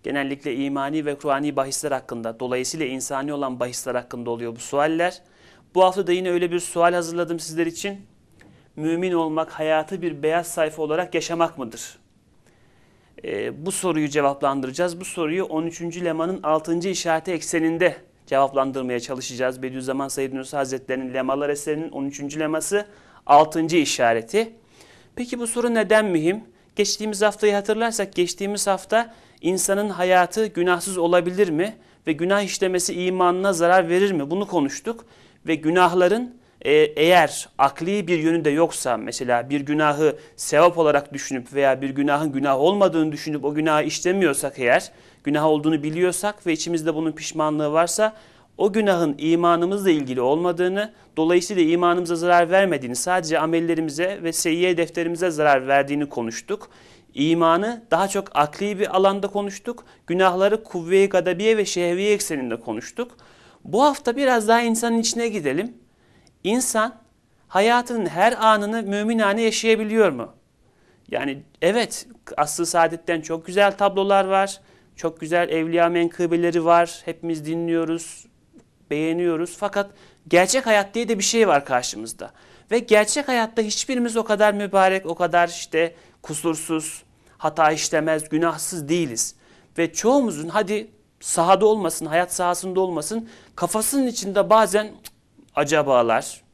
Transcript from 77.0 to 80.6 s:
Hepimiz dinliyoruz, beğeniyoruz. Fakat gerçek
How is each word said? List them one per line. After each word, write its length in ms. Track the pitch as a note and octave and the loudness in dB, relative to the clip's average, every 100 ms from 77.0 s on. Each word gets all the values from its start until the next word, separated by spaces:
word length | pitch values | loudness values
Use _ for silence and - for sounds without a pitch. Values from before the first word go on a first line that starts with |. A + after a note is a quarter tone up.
Hepimiz 400 | - D#3+ E3+ D#3+ | -12 -8 -6 -6
dinliyoruz, 800 | D3+ E3 E3+ E3 D#3+ E3 E3 - - _ _ - _ _ _ | -6 -6 -2 -2 -2 -4 -8 -18 -20 _ _ -20 _ _ _
beğeniyoruz. 640 | D3 D#3+ E3 F3 D#3+ F3 - | -4 -2 0 -2 -2 -6 -6
Fakat 340 | G3+ G3+ G3+ _ - _ - | -4 -4 -6 _ -20 _ 2
gerçek 380 | E3+ F#3 C4 | 4 4 0